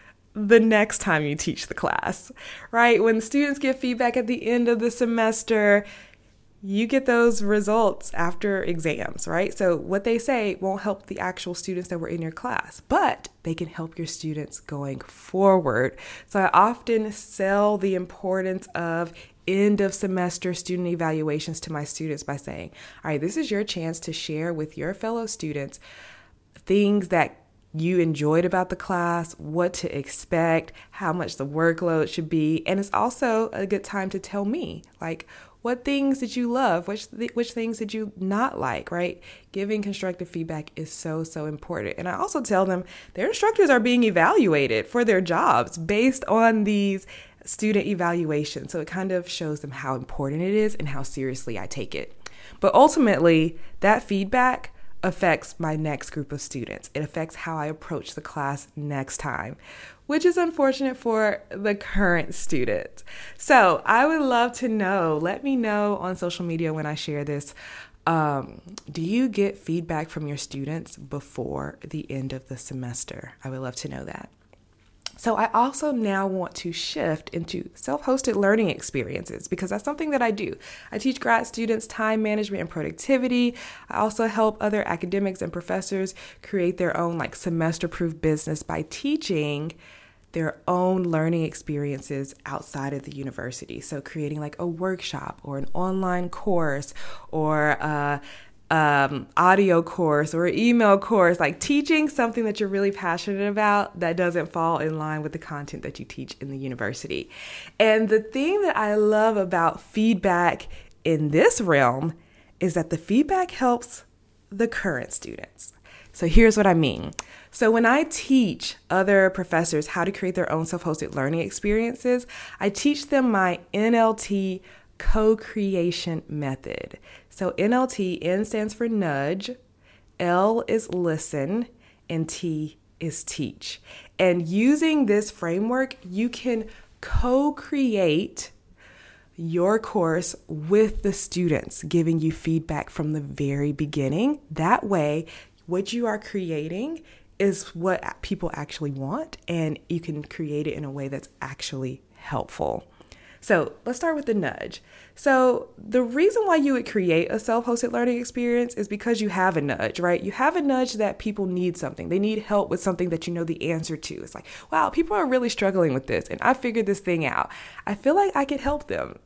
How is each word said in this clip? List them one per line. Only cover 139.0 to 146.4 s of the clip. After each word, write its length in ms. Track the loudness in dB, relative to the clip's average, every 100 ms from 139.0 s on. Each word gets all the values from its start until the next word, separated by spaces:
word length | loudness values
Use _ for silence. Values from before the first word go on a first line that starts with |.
| -20 -20 _ -10
your 420 | -4 0 2 2
course 560 | 0 0 2 0 -2 -8 -10
with 540 | -8 2 4 4 2
the 120 | -2
students, 680 | -2 -4 0 2 0 -2 -8
giving 360 | 0 2 2 2
you 140 | 0
feedback 560 | -2 0 -2 -2 -6 -6
from 240 | -6 -4
the 80 | -4
very 500 | -6 -4 -2 0 -2
beginning. 680 | -2 -4 -2 0 0 0 -2 -6
That 320 | -2 2 2
way, 420 | 2 2 2 0 -4 -12 -20 _ -4
what 280 | -4 -2
you 140 | -2 -2
are 120 | -2
creating 840 | -4 -6